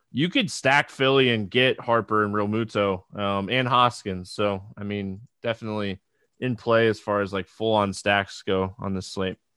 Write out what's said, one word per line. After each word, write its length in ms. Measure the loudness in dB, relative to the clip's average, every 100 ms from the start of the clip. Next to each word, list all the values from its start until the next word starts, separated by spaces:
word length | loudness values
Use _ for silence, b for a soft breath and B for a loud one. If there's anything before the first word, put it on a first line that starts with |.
| _
you 160 | -2 0
could 220 | 0 -2
stack 400 | 0 2 4 2
Philly 400 | 0 2 4 4
and 220 | 2 0
get 280 | 2 2 0
Harper 460 | 0 0 2 0 0
and 80 |
Realmuto, 720 | 0 -2 -2 -2 0 0 0 _ -6
um, 320 | -4 -2 -2
and 200 | -2 2
Hoskins. 640 | 4 2 0 -8 -8 -8
So, 320 | -4 -2 -2 -10 -12
I 80 |
mean, 380 | -8 -6 -6 -10 -16 _
definitely 560 | -8 -6 -6 -6 -6 -8 _ _ _ -8
in 160 | -6 -4
play 320 | 2 4 4
as 120 | 0
far 220 | -2 -2
as, 100 | 0
like, 160 | -4 -8
full 280 | -6 0 2
on 180 | 2
stacks 480 | 0 0 0 0 -8
go 340 | -2 -2 -2 -4
on 160 | -8 -6
this 100 | -8
slate. 320 | -6 -6 -6 _